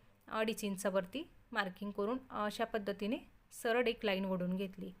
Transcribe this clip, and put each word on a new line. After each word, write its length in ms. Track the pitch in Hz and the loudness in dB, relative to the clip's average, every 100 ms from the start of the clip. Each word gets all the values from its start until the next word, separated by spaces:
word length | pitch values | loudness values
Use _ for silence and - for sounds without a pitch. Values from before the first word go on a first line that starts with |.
| - _ - | -20 _ -6
अडीच 360 | 220 220 214 | 0 0 0
इंचावरती 680 | 208 190 208 190 185 277 349 - - | -2 0 2 2 0 -6 -8 -14 -6
मार्किंग 400 | 226 190 185 202 | -2 -2 -2 -6
करून 260 | 202 202 254 - | 0 0 0 -4
अशा 360 | 214 208 - 226 | -2 -2 0 0
पद्धतीने 520 | 220 202 202 202 294 - - - | 0 -2 -2 0 -2 -4 -20 -18
सरळ 360 | - 240 233 233 | -4 2 4 4
एक 180 | 233 208 | 2 2
लाईन 200 | 190 196 | 2 2
ओढून 320 | 185 180 185 | 0 0 0
घेतली. 360 | 190 185 185 185 | -2 -6 -12 -12